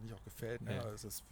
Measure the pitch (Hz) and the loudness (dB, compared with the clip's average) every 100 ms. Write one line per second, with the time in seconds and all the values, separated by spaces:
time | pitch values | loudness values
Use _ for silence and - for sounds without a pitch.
0 | 113 113 107 - 117 120 113 127 113 104 | -2 -4 -6 -2 0 2 4 4 4 0
1 | 107 - - | -2 -4 -4